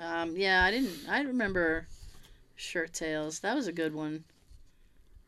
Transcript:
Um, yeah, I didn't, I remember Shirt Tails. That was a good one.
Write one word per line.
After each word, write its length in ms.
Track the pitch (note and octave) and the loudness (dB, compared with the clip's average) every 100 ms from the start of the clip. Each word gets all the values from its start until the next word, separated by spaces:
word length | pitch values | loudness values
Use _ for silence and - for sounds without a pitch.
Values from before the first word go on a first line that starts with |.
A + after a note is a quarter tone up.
Um, 340 | E3+ E3 E3+ | -4 -2 -2
yeah, 300 | E3+ G3 F#3 | 2 4 6
I 60 | F#3 | 6
didn't, 220 | A#3 B3 D#3 E3 | 4 0 -2 -2
I 100 | A3 | 0
remember 640 | C#4+ B3+ G3+ F#3+ E3 D#3+ - - - - - - - - | 0 0 2 4 4 2 -2 -12 -14 -16 -18 -20 -20 -14
Shirt 380 | - F3 E3 | -6 -4 -4
Tails. 460 | - D#3+ D#3 D3+ D#3 | -4 -2 -2 -2 -4
That 140 | G3 | -2
was 120 | C#4 G#3 | 0 0
a 60 | |
good 220 | E3 D#3+ | 0 -2
one. 300 | D3+ D3+ D#3 - _ - - - - - - - - | -2 -4 -6 -10 _ -20 -20 -20 -20 -20 -20 -20 -20